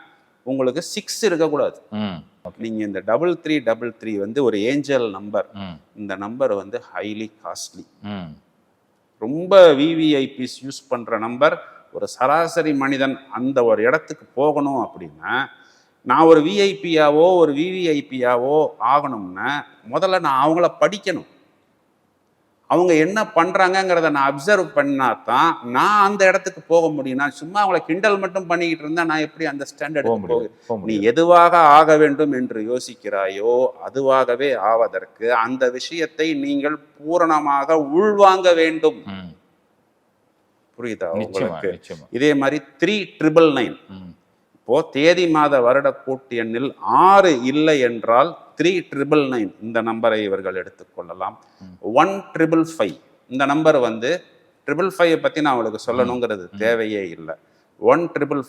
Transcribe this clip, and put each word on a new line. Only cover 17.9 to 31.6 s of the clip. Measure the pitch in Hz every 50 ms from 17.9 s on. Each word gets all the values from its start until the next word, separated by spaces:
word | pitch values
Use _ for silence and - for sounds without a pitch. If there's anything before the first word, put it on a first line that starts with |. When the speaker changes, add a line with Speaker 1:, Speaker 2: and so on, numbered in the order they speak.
| 151 143 139 -
Speaker 1:
பியாவோ | 131 127 123 123 123 120 123 135 147 156 147 - - - 110 120 139
ஆகணும்னா | 147 143 139 123 107 98 90 92 95 110 131 143 143 - - _ _ _ 110
முதல்ல | 127 160 185 190 185 180
நான் | 170 151 135 131 139
அவங்கள | 156 160 175 175 160 - -
படிக்கணும். | 147 160 202 202 - 190 - 101 - - _ _ _ _ _ _ _ _ _ _ _ _ _ _ _ _ _ _ _ _ _ _ _ _ _ _ _
அவங்க | _ 135 165 180 180 165
என்ன | 151 156 180 202 220
பண்றாங்கங்கிறத | 214 - - 165 165 185 185 196 190 180 185 190 190 185 175 170 160 156
நான் | 147 143 135 139
அப்சர்வ் | 139 143 143 202 208 190 175 156 - 143
பண்ணா | 139 143 139 135 131 120 110 - -
தான் | 110 120 131 - - - -
நான் | 120 120 123 135 165 196 208 208 196 196
அந்த | 208 196 196
இடத்துக்கு | 185 185 190 190 190 185 160
போக | - - 160 170 165 156
முடியும். | 151 143 135 135 127 135
நான் | 143 147
சும்மா | - - 151 165 190 208
அவங்கள | 208 190 180 160 -
கிண்டல் | - 160 185 208 214 202 196
மட்டும் | 190 180 175 190 185
பண்ணிக்கிட்டு | 165 175 170 175 165 160 160 151
இருந்தா | 151 160 175 165
நான் | 160 156 156 151
எப்படி | 151 - 165 160
அந்த | 147 139 139 139 -
ஸ்டாண்டர்டுக்கு | - - 147 147 156 147 131 113 113
Speaker 2:
போக | 107
முடியாது, | 95 92 120 120 117 104
Speaker 1:
போக-, | - _ _
Speaker 2:
போக | - 117
Speaker 1:
நீ | 107
Speaker 2:
முடியாது. | 90 110 110 101 101
Speaker 1:
எதுவாக | 113 120 156 165 175 175 175 170 170 170
ஆக | 170